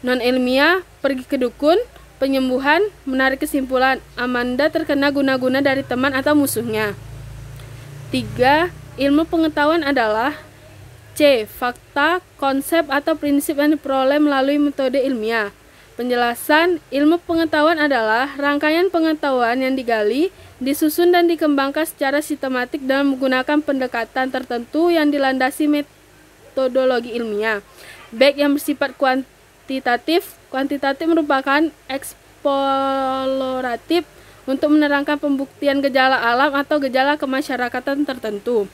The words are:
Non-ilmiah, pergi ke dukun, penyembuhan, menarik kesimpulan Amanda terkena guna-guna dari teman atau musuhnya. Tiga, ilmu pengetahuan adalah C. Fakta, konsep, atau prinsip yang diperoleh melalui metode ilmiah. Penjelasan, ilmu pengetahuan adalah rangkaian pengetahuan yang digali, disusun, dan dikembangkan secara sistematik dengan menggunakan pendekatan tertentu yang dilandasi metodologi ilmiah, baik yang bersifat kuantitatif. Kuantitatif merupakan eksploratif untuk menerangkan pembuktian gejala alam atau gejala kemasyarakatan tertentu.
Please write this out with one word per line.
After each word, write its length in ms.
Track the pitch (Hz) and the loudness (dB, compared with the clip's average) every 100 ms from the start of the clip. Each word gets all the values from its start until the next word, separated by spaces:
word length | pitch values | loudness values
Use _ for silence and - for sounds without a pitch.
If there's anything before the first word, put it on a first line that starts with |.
Non-ilmiah, 800 | 247 254 240 254 247 262 302 370 - - 277 | -2 0 0 0 2 2 4 2 -2 -4 -4
pergi 240 | 262 - | -4 -4
ke 80 | 277 | -2
dukun, 400 | 247 - 294 381 494 - - - | -2 0 2 2 0 -14 -20 -6
penyembuhan, 720 | 269 269 262 254 269 320 415 - - | -2 0 0 0 2 2 2 -4 -6
menarik 400 | 262 262 269 302 | 0 0 0 -2
kesimpulan 560 | 294 262 254 262 254 - - | -2 0 2 2 0 -6 -8
Amanda 560 | 247 247 247 254 311 | -4 -2 -2 0 0
terkena 400 | 320 311 277 277 | 0 -2 0 0
guna-guna 480 | 285 269 262 254 262 | 0 0 0 0 0
dari 240 | 277 269 269 | 0 0 -2
teman 320 | 247 269 262 | -2 -2 0
atau 160 | 269 | 2
musuhnya. 640 | 294 269 220 233 214 214 202 - - - - - - - - - - - | 2 2 -2 -4 -4 -4 -6 -14 -16 -16 -16 -18 -18 -18 -18 -18 -18 -6
Tiga, 560 | 262 220 - 254 294 349 - - - | -6 -6 0 2 4 0 -6 -18 -2
ilmu 300 | 277 285 330 | 2 2 2
pengetahuan 560 | 339 320 302 294 330 | 0 0 2 2 2
adalah 540 | 277 269 220 214 262 294 - - - - - - - - | 0 0 0 0 -2 -6 -16 -20 -20 -20 -20 -20 -20 2
C. 320 | 294 254 214 | 4 4 0
Fakta, 720 | - 247 240 - 285 294 359 - - | -6 -6 -6 -8 0 0 0 -4 -4
konsep, 480 | 269 269 269 330 302 | -2 -2 0 -2 0
atau 240 | 277 285 311 | -2 -2 -2
prinsip 400 | 294 285 - 285 | 0 0 0 0
yang 160 | 294 | 2
diperoleh 480 | 311 - 269 262 294 | 0 0 0 2 2
melalui 400 | 294 277 269 294 | 2 2 2 2
metode 400 | 294 277 262 277 | 0 0 -2 0
ilmiah. 480 | 262 247 214 226 202 - - - - - | 0 -2 -2 -2 -4 -8 -20 -20 -20 -8
Penjelasan, 800 | 247 240 240 240 - 302 339 339 - | -4 0 0 -2 2 2 4 0 -4
ilmu 260 | 269 294 339 - | 0 2 2 0
pengetahuan 560 | 330 330 302 302 330 | 0 0 2 2 2
adalah 480 | 294 254 220 220 277 277 | 2 2 2 0 0 -2
rangkaian 560 | 285 285 302 330 370 | -2 0 0 2 2
pengetahuan 720 | 349 320 311 285 254 233 254 | 2 0 0 0 0 0 0
yang 160 | 262 269 | 0 -2
digali, 480 | 233 226 208 247 370 - - - | 0 0 0 0 -2 -4 -20 -8
disusun, 560 | 254 285 311 302 349 349 | -4 0 0 2 4 4
dan 120 | 339 | 4
dikembangkan 600 | 330 311 277 269 294 320 | 2 0 2 0 -2 -4
secara 320 | - 269 285 | -2 -2 -2
sistematik 640 | 294 285 269 254 254 311 | -4 -6 -4 -4 -4 -6
dengan 320 | 262 269 285 262 | -2 0 0 0
menggunakan 480 | 262 254 262 294 | 0 0 0 0
pendekatan 640 | 294 269 254 240 226 262 262 | 0 -2 -2 -4 -4 -4 -4
tertentu 640 | 330 - 240 233 302 349 | -4 -6 -8 -4 0 2
yang 160 | 330 294 | 4 2
dilandasi 640 | 285 269 262 262 - 302 | 2 0 2 -2 0 0
metodologi 1400 | 294 285 - - - - - - - 262 254 262 247 240 233 | 0 -2 -16 -20 -20 -20 -20 -10 -2 0 2 2 0 -2 -6
ilmiah, 480 | 226 208 220 208 - - - - - | -4 -2 -2 -2 -6 -20 -20 -20 -16
baik 240 | 226 277 277 | 2 2 4
yang 240 | 285 285 | 0 2
bersifat 320 | - 277 277 - | -2 -4 -4 0
kuantitatif. 1400 | 262 262 254 - - _ - 269 254 240 - 330 - - - | 0 0 -4 -18 -20 _ -8 -4 -2 -2 0 0 -2 -20 -8
Kuantitatif 560 | 262 277 285 277 277 330 | -4 -4 -2 -2 -2 0
merupakan 640 | 330 294 269 269 285 320 - - | 0 2 0 2 0 0 -4 -10
eksploratif 2250 | 269 - - - - 285 277 269 269 269 269 262 262 262 269 262 262 247 233 - 339 - - - - - | -10 -10 -18 -20 -6 -2 0 0 0 0 -2 -2 -2 -2 -2 -4 -4 -6 -8 -2 -2 -2 -20 -20 -14 -6
untuk 240 | 269 302 302 | -2 2 2
menerangkan 400 | 294 285 285 294 | 4 0 0 -2
pembuktian 640 | 294 269 269 - 285 277 | -2 -2 -4 -4 -2 0
gejala 400 | 277 254 262 262 | 0 2 2 2
alam 300 | 233 240 294 277 | 2 2 2 0
atau 160 | 277 302 | -2 -2
gejala 380 | 269 254 269 302 | 0 0 0 0
kemasyarakatan 880 | 277 262 294 254 247 254 262 277 | -2 -4 -4 -4 -4 -4 -4 -2
tertentu. 640 | 285 254 220 208 247 240 196 | -2 -4 -6 -6 -2 -2 -2